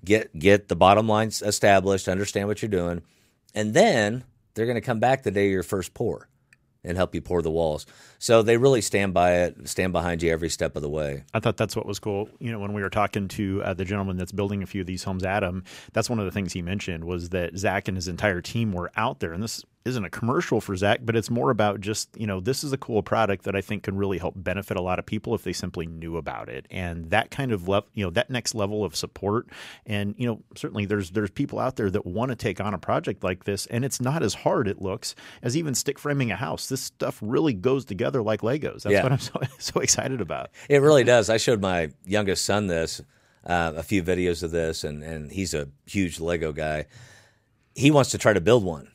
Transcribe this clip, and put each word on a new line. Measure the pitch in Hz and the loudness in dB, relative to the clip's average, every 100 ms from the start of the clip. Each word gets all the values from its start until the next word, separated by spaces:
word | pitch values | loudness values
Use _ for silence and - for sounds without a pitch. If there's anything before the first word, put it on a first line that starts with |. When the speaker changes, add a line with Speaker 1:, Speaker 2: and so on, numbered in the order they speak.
Speaker 1:
Get, | 85 107 - 80 | 4 2 2 2
get | 82 101 101 | 6 6 4
the | 87 | 6
bottom | 92 101 110 | 8 8 6
lines | 107 110 - | 2 2 -2
established, | 104 104 110 98 92 98 - | -4 2 6 6 4 0 0
understand | 92 101 104 101 | -2 -2 -2 -2
what | 104 | -2
you're | 113 | -2
doing, | 95 87 87 - _ _ _ _ | 0 0 -4 -8 _ _ _ _
and | - 107 | -4 2
then | 120 226 131 104 120 123 _ _ | 6 6 6 2 -2 -8 _ _
they're | - 113 | -4 -2
gonna | 117 | -2
come | 113 113 | -2 0
back | 120 135 | 2 2
the | 120 | 0
day | 98 101 | 2 2
of | |
your | 95 | 2
first | 87 101 90 | -2 -4 -4
pour | - 117 69 - _ _ _ _ _ | -4 -4 -4 -10 _ _ _ _ _
and | - 87 | -6 0
help | 90 | 0
you | 87 | -2
pour | - 90 | -2 0
the | 82 | 0
walls. | 80 82 76 - - - _ | 0 0 -2 -8 -20 -20 _
So | - 113 | 4 6
they | 110 117 | 6 6
really | 135 131 | 6 4
stand | - 101 98 | 2 0 2
by | 87 87 90 | 4 6 6
it, | 87 - 65 | 2 -2 -10
stand | - 92 | -2 0
behind | 87 85 85 | 2 0 0
you | 82 | 2
every | 82 82 | 0 -2
step | - 80 73 | -2 -4 -2
of | |
the | 73 | -6
way. | 76 73 69 - | -4 -4 -6 -6
Speaker 2:
I | - | -2
thought | 113 107 | -2 -2
that's | 110 - | -4 -4
what | - | -8
was | 101 | -8
cool. | 110 101 107 - | -4 -4 -6 -8
You | 117 | -10
know, | 113 | -8
when | 101 | -6
we | 104 | -4
were | 98 | -2
talking | 110 101 110 95 | 0 0 0 -4
to, | - 98 95 | -2 -2 -2
uh, | - | -2
the | 90 | -4
gentleman | 92 101 95 90 | -2 -2 -2 -4
that's | 90 | -6
building | 101 101 101 | -2 -2 -2
a | 92 | -4
few | 101 | -6
of | 90 | -6
these | 92 | -6
homes, | - 92 | -6 -4
Adam, | 92 101 95 92 92 - - | -2 0 0 -4 -10 -18 -6
that's | - 107 | -4 -2
one | 120 | -2
of | |
the | 95 | -2
things | 104 92 | -2 -4
he | 95 | -6
mentioned | 85 101 - 82 | -4 -6 -4 -8
was | 85 90 85 | -6 -6 -4
that | 90 85 95 | -4 -4 -2
Zach | 101 95 - | 0 0 -2
and | 92 | -4
his | 87 | -6
entire | 85 107 90 | 0 0 0
team | - 117 113 | -2 -2 -2
were | 90 87 - | -2 -4 -2
out | 113 143 | -2 -2
there, | 92 | -6
and | 82 | -6
this | 113 - - _ - | -8 -8 -14 _ -6
isn't | 127 | -4
a | 90 | -6
commercial | - 113 143 180 120 | -4 0 0 2 0
for | - 95 | 0 0
Zach, | 101 117 | 2 2
but | 117 113 | 2 -2
it's | 104 | 0
more | 120 139 | 0 0
about | 113 107 104 | 2 2 2
just, | 98 107 - | -4 -6 -8
you | - 110 | -8 -4
know, | 95 | -2
this | 92 135 | -2 -4
is | 147 | -4
a | 135 | -6
cool | - 110 | 0 -2
product | - 117 107 98 | 2 2 2 0
that | - 98 | -2 -4
I | |
think | 95 104 | -2 -6
could | - 98 | -4 -2
really | 98 90 | -2 -2
help | 85 - | -4 -6
benefit | 92 92 98 101 | -4 -4 -4 -4
a | |
lot | 90 92 | -2 -2
of | - | -4
people | 107 - | -6 -2
if | 110 | -4
they | - | -4
simply | 90 92 87 82 | -6 -6 -6 -8
knew | 82 82 82 | -8 -8 -6
about | 71 60 52 | -6 -10 -10
it. | 64 - | -12 -10
And | 92 90 85 82 | -8 -6 -6 0
that | 104 117 | 2 2
kind | - 135 | -4 -2
of | 107 87 | -2 2
lev-, | 98 - | 0 0
you | - | -4
know, | 98 | -2
that | 85 - | 0 -2
next | 127 - | -4 -6
level | 117 101 107 | -4 -2 -2
of | 98 | -4
support. | - - - 95 107 - - - - - | -4 -10 -4 -2 -2 -2 -16 -18 -20 -6
And, | 104 101 104 | -4 -4 -2
you | 120 | -4
know, | 107 - | -4 -10
certainly | - 147 110 | -10 -8 -4
there's, | 101 196 90 | 0 0 0
there's | 95 104 | -2 -4
people | - 139 107 | -4 -6 -2
out | 120 131 | -4 -2
there | 104 | 0
that | 98 | 0
wanna | 87 90 127 123 | -4 -4 -4 -2
take | 117 87 | -4 -2
on | 101 | -4
a | 95 | -4
project | - 127 165 98 | 0 -2 0 -4
like | 95 92 | -4 -4
this, | - 101 - | -4 -6 -4
and | 117 | -4
it's | 131 - | -4 -2
not | 123 156 | -2 0
as | 123 | -2
hard, | - 151 185 107 | -2 -2 0 -2
it | 101 | -4
looks, | 95 98 - - - - | -6 -6 -8 -12 -20 -8
as | 123 135 | -4 -2
even | 160 | -2
stick | 123 - - | -2 -4 -6
framing | 147 143 123 | -2 0 0
a | 98 | -2
house. | 127 - - | -4 -6 -6
This | 131 | -6
stuff | - _ 131 - | -8 _ -6 -4
really | 104 139 160 | -2 2 2
goes | 101 92 135 - | 2 2 0 -2
together | 95 131 139 | -2 0 0
like | 107 107 | 0 0
Legos. | - 151 - - | 0 -2 -4 -6
That's | 104 | 2
Speaker 1:
Yeah. | 101 | 4
Speaker 2:
what | - | 4
I'm | 139 | 0
so, | - - 139 | -2 -4 -6
<laughs> | - | -6
so | - - | -4 -2
excited | - - 139 131 | 2 0 0 -4
about. | 87 71 - - - | -4 -6 -8 -14 4
Speaker 1:
It | 143 | 6
really | 143 147 | 8 8
does. | 120 123 101 | 8 6 6
I | 110 | 2
showed | - 113 | 4 2
my | 98 90 78 - | 2 0 -2 -6
youngest | - 101 101 90 | -4 -2 0 0
son | - 104 101 | 2 2 2
this, | 82 82 - - _ _ _ - | 0 -2 -6 -14 _ _ _ -2
uh, | 87 82 78 | 0 0 -2
a | |
few | 82 104 | -2 0
videos | 85 90 90 85 | 2 0 2 0
of | 85 | -2
this, | 82 80 80 | -2 -2 -2
and, | 85 76 | -6 -8
and | 78 80 73 | -10 -10 -8
he's | 92 92 | -6 -4
a | 80 71 69 - | -4 -6 -12 -6
huge | 104 90 80 | -2 -2 -2
Lego | 82 87 80 | -4 -2 -2
guy. | 73 78 76 76 - - - _ _ _ _ _ | -4 -4 -4 -6 -14 -20 -20 _ _ _ _ _
He | - 135 | 2 6
wants | 151 127 | 6 4
to | 101 | 4
try | 120 | 4
to | 101 | 4
build | 85 123 | 6 4
one. | 95 78 - | 4 -6 -12